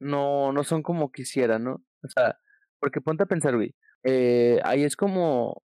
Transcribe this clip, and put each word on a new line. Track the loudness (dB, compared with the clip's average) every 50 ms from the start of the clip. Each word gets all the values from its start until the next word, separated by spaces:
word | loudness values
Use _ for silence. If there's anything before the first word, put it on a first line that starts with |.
no, | -8 -4 -2 -2 0 0 0 0 0 0
no | 0 0 -2
son | 0 -2 -2
como | -2 -2 -2 -2 -4 -4
quisiera, | -6 -10 -12 -6 -2 0 2 2 2 0
¿no? | -2 -4 -8 -10 _ _ _ _
O | -14 -6
sea, | 0 0 0 0 0 _ _ _ _ _ _ _ _ _
porque | -6 -6 -6 -4
ponte | -4 -2 -2 0 0
a |
pensar, | 0 0 0 0 0 0
güey. | 0 0 -2 -6 _ _ _ _ _ -2
Eh, | 0 2 4 4 4 4 4 4 4 4 2 2
ahí | 0 0 0 0
es | 0 -2
como, | -2 -2 0 0 0 0 0 0 0 -2 -2 -6 -10 -16 _ _